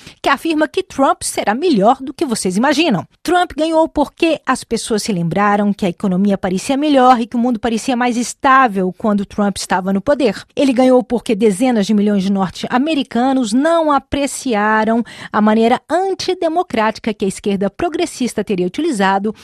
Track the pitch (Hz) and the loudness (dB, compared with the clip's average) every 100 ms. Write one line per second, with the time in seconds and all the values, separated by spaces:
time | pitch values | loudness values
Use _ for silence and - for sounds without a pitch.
0 | - - - 277 330 311 302 381 - - | -16 -6 -2 -2 -2 -2 -2 -2 -6 0
1 | 277 359 - - 202 233 359 220 208 262 | 0 0 -4 -4 -2 0 0 4 4 2
2 | 269 - 294 220 185 185 269 285 339 175 | -4 -6 -4 -2 -2 0 2 2 2 0
3 | - _ - 359 359 - 320 320 320 302 | -4 _ -2 0 0 -2 0 2 0 0
4 | 269 - 330 294 - 254 - 226 - 208 | -4 -2 -2 0 -2 -4 -4 -6 -2 -4
5 | - 180 170 180 208 202 208 196 196 - | -2 -2 -2 0 2 2 0 0 -2 -2
6 | 202 180 202 190 190 185 - 269 302 269 | -2 0 0 0 -2 -4 -2 -2 2 4
7 | 254 247 233 247 247 226 240 226 - 240 | 6 4 0 -2 -2 -2 -2 -4 -2 -2
8 | 247 233 233 - 269 262 254 190 185 - | 0 -2 -4 -2 4 4 4 2 -4 -2
9 | 220 208 202 - 202 - - 185 185 196 | -2 0 -2 -2 -2 -2 -4 -2 0 -2
10 | 285 285 262 - - - 277 240 254 254 | 0 0 0 -2 -6 0 2 4 4 4
11 | - 233 - 202 220 185 262 226 196 208 | 2 -2 -2 0 2 2 0 0 2 2
12 | 208 202 190 196 185 - - 247 302 302 | 2 0 0 0 -2 -6 -4 -2 0 -2
13 | 262 233 262 262 220 247 311 339 311 277 | -2 0 0 0 0 0 2 2 2 0
14 | - 277 277 - 262 208 214 220 220 233 | -2 -4 -4 -4 -4 0 2 2 2 0
15 | 226 - - 214 214 220 226 240 - 330 | -2 -10 -6 0 2 4 4 2 0 -2
16 | 392 381 - 370 330 330 370 233 220 - | -2 -2 -4 -2 -2 -2 -2 0 -2 -2
17 | 233 214 196 - 208 196 196 - 339 330 | -6 -4 -4 -4 -4 -2 -2 -2 -4 -2
18 | 330 - 240 - 196 185 180 - 330 214 | -4 -4 -4 -4 -2 -2 -2 -2 -2 0
19 | 190 196 208 - | 0 0 -2 -8